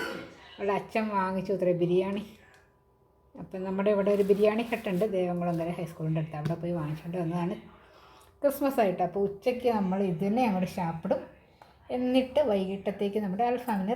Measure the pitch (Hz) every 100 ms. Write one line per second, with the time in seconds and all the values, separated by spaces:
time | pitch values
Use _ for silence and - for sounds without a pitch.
0 | - - - - - - 202 190 - 226
1 | 214 196 185 190 185 185 180 170 175 180
2 | 190 202 - - - - _ _ _ _
3 | _ _ _ - 175 190 190 190 202 202
4 | 196 202 196 196 214 214 233 226 214 180
5 | 214 190 180 175 175 165 165 165 160 -
6 | 160 160 156 151 156 165 170 175 151 156
7 | 170 180 165 170 175 208 - - - -
8 | - - - _ 285 269 277 262 202 185
9 | 175 196 196 - 247 240 247 220 190 190
10 | 196 160 196 226 240 185 180 - 165 160
11 | 196 523 - - - _ - _ - 247
12 | 254 254 254 294 277 202 190 196 208 196
13 | 202 208 202 190 240 247 247 202 190